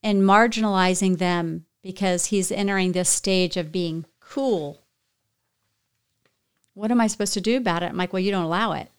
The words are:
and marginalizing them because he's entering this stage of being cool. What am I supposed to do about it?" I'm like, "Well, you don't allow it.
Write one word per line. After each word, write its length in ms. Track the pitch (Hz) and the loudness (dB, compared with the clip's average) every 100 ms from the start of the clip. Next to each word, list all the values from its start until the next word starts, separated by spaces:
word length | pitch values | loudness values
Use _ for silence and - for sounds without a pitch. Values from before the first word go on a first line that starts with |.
and 200 | 214 202 | 2 4
marginalizing 960 | 196 202 233 226 220 190 185 180 190 180 | 6 6 6 2 0 2 2 2 2 2
them 480 | 180 175 165 165 165 _ | 0 0 -2 -6 -12 _
because 440 | 190 185 196 180 - | -16 -4 -2 0 0
he's 260 | 202 190 | -2 -2
entering 400 | - 202 196 185 | -2 -2 0 0
this 160 | 180 180 | 0 0
stage 480 | - - 190 180 - | -2 0 0 0 -2
of 160 | 160 | -6
being 320 | 175 175 160 156 _ | -4 -4 -6 -10 _
cool. 640 | - - 269 196 147 143 _ _ _ _ _ _ _ _ _ _ _ _ _ _ _ _ _ _ _ | -12 -4 -2 -2 -4 -12 _ _ _ _ _ _ _ _ _ _ _ _ _ _ _ _ _ _ _
What 160 | - 208 | -8 0
am 100 | 240 | 2
I 80 | 220 | 2
supposed 260 | - 202 | 0 -4
to 60 | - | -2
do 160 | 190 247 | 0 0
about 260 | 226 170 | 0 -2
it?" 40 | 175 | -4
I'm 100 | - | -4
like, 160 | 180 | -4
"Well, 80 | 185 | -2
you 100 | 190 | -2
don't 140 | 196 | -2
allow 280 | 165 170 220 | -2 -2 -2
it. 180 | 147 - | -4 -8